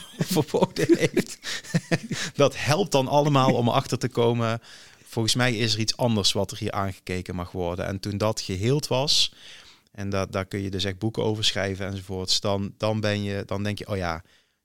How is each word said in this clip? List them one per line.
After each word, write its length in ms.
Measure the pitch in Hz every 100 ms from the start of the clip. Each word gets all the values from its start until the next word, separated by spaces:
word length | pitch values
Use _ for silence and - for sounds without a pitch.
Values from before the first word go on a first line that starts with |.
| -
<laughs> 200 | - -
verboden 600 | 165 - - - - 165 339
heeft. 400 | 165 - - - - - - 165 -
<laughs> 460 | 165 226 - 165
Dat 220 | - 139 -
helpt 360 | 123 156 190
dan 160 | 139 131
allemaal 460 | 147 151 139 131
om 140 | 120 117
erachter 300 | 135 - 123
te 100 | 123
komen, 520 | - 117 120 113 113 - - - -
volgens 300 | - 120 110
mij 220 | 123 123 110
is 180 | 117
er 60 | 104
iets 160 | 110 -
anders 360 | 123 107 95
wat 180 | 101 98
er 80 | 104
hier 140 | 104
aangekeken 640 | 104 98 92 - 92 90
mag 180 | 90 87
worden. 340 | 92 87 90 90
En 140 | 95
toen 180 | 104 101
dat 220 | 107 -
geheeld 460 | - 92 110 147 -
was, 460 | 127 151 - - - - - - - _
en 180 | - 98
dat, 220 | 98 92
daar 140 | 95 95
kun 140 | 101
je 100 | 98
dus 140 | 95
echt 140 | 98 92
boeken 240 | 110 117
over 220 | 110 107
schrijven 420 | 107 98 98 95 98
enzovoorts, 540 | 98 92 92 92 -
dan, 340 | 107 101 101 -
dan 240 | 107 110
ben 220 | 104 104
je, 200 | 101 101 101
dan 160 | 101
denk 160 | 104 104
je, 100 | -
"Oh 80 | 101
ja, 260 | 87 82 - _ _ _